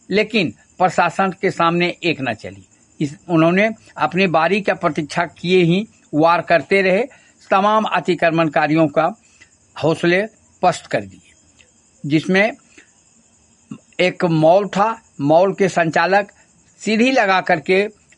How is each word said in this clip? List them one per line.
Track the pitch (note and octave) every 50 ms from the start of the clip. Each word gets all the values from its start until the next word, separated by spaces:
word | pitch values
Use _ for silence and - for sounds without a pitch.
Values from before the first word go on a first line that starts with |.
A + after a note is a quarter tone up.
| _ -
लेकिन | F3+ G3+ G#3 G#3 - A3 E3+ A#2+
प्रशासन | - _ _ _ _ - F3+ F3+ - - F3+ E3+ - - F#3+ F#3+ F3 -
के | - F#3
सामने | - - E3+ E3 E3+ F3 F3 F3 D#3+ - -
एक | F3 D3 -
न | C3+ B2+ A2
चली। | - - F#2 G2 G2 F#2+ _ _ _ _ _ _ -
इस, | D#3 C#3 D3+ - _ -
उन्होंने | F3 D#3+ D#3+ E3+ F3+ F#3+ G#3+ A3+ A3 - _ - - -
अपनी | D3 - - F3+ G3 F#3
बारी | D3+ D#3+ D#3+ E3+ G3 G#3+
का | - - F3+
प्रतीक्षा | D#3 - E3+ D3 - D3+ C#3 - E3+ E3+
किए | E3 - - - F3 F#3 F#3 F3
ही | E3 F3 F#3+ A3+ - _ _ _ _ -
वार | D3 D#3+ E3 E3+ E3+
करते | D#3+ - E3+ D#3+ D3 - G3 G3
रहे, | F#3+ F#3+ F#3 G3+ B3+ C#4+ - _ _ _ _ _ _ -
तमाम | G#3 G3 G3 G#3 G#3+ A3 G#3+
अतिक्रमणकारियों | - - F3+ - - F3+ - E3+ E3+ D#3+ E3 E3 D#3 - E3 D3+ D3 D#3 E3 D#3+ D3
का | - - D#3 F3 G#3+ - _ _ _ _ - _ _ _ _ _ - - -
हौसले | D#3 D#3+ - - E3+ F3 F#3 G#3 A3 - _ _ _ _ _
पस्त | - F3+ D#3+ - -
कर | - - A#2+
दिए। | G2+ F#2+ F#2 F2 - _ _ _ _ _ _ _ _ _ _ _ _ _ _ _ -
जिसमें | C#3+ C#3+ D#3 C#3+ - F#3 F#3+ G#3 A#3 C4+ - _ _ _ - - _ _ _ _ _ _ _ _ _ _ _ _ _ _ _ _ - - - _ _ _ -
एक | F3+ F3+ F3 - F#3
मॉल | F3 D#3+ D#3 D#3 D#3+ F3 G3+ G#3 F#3+
था, | - F#3 G3+ A3 A3 - - _ _ -
मॉल | C#3 D3 D#3 E3+ F#3+ G3 F#3+
के | G3 G3 F3
संचालक | - F3 E3+ E3 D3 F3+ E3+ F3+ F#3+ G3+ G3+ - - _ _ _ _ _ _ _ _ -
सीढ़ी | - G3+ A3 G#3+ A#3+ C4
लगा | C4 B3+ G#3+ F#3+ F#3+ F3+
करके | F3 - F3+ D#3+ - - F#3 F#3+ G3+ G#3+ - _ _ _ _